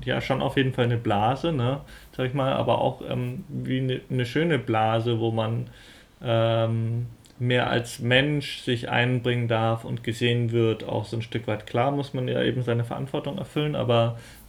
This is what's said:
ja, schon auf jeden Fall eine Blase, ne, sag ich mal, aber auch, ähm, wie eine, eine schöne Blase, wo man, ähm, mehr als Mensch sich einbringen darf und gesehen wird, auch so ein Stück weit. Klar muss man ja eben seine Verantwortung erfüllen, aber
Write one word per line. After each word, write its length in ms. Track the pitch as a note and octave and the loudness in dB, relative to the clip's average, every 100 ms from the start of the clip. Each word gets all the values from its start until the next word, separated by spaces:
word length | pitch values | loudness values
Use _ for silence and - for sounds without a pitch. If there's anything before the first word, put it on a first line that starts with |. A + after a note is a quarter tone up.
| B2 | -4
ja, 160 | C3 | -2
schon 180 | - C3 | 0 0
auf 160 | C#3 C#3 | 0 2
jeden 160 | C3 | 0
Fall 140 | C3 A#2+ | 2 2
eine 100 | A#2 | 2
Blase, 560 | A2 G2+ G#2+ C3+ E3+ | 2 2 2 2 0
ne, 300 | D3+ A#2+ C#3 - - - - | 0 0 -2 -6 -20 -14 -4
sag 100 | B2+ | -2
ich 40 | |
mal, 220 | C3+ C3 | 0 0
aber 260 | C3+ A#2+ A#2 | 0 2 2
auch, 220 | B2+ B2+ - | 2 -2 -6
ähm, 380 | B2+ B2 B2+ - | -4 -4 -6 -8
wie 300 | C3+ B2+ C3 | -6 -2 -2
eine, 200 | C3 B2+ - | 0 -2 -2
eine 140 | C3 | -2
schöne 340 | A#2+ C#3+ E3+ C#3+ | 0 0 2 2
Blase, 640 | A#2 A2 A2 A#2 A2+ A#2 | 2 2 4 2 2 2
wo 100 | A#2 | 0
man, 360 | A2 A2 A#2 B2 - - - - - | 0 -2 -2 -6 -12 -20 -20 -20 -10
ähm, 840 | B2 A#2 A2+ A2+ A2+ A2+ A2+ A#2 B2 - - - | 0 2 2 2 2 0 0 -2 -4 -10 -18 -4
mehr 300 | B2 B2 A#2+ | 2 2 2
als 300 | A#2+ A#2 - | 0 -2 -4
Mensch 640 | A#2 B2+ D3 D3 C#3+ - | 2 4 4 0 -2 -6
sich 260 | - A#2+ A#2+ | -2 -2 0
einbringen 580 | B2 A#2+ B2+ A#2+ A#2+ A#2 | 2 2 2 0 0 2
darf 360 | A2+ A2+ A2+ | 2 2 0
und 180 | - B2 | -4 -6
gesehen 480 | A#2+ A2+ A#2+ A#2+ A#2 | -4 0 2 2 2
wird, 320 | A#2 A2+ A2 | 4 4 2
auch 200 | - A2+ | -2 -4
so 120 | A2 A#2 | -4 -6
ein 40 | |
Stück 240 | A2+ A#2 A2+ | -4 -6 -4
weit. 180 | G#2+ - | -4 -2
Klar 240 | A#2+ C3 | 0 0
muss 240 | C#3+ C3+ | 0 -4
man 140 | C3+ B2+ | -4 -2
ja 120 | B2+ | 0
eben 200 | B2 B2 | 0 0
seine 220 | A#2+ A#2 | 0 0
Verantwortung 520 | A#2 - C3+ D3+ C#3+ F#3+ | -2 -4 -6 -6 -6 -8
erfüllen, 380 | - - D3+ | -6 -2 -2
aber 440 | C#3 B2 A#2 A#2 A#2 - - | 0 2 4 4 0 -12 -20